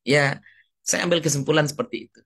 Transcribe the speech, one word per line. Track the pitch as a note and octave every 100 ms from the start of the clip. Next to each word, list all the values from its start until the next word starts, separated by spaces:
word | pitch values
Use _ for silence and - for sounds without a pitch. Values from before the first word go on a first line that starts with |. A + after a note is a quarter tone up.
| -
Ya, | D3 C#3 C#3+ - _ _ _ -
saya | -
ambil | F3 E3+
kesimpulan | D#3 C#3 C3+ D#3 D3
seperti | - - - A2
itu. | _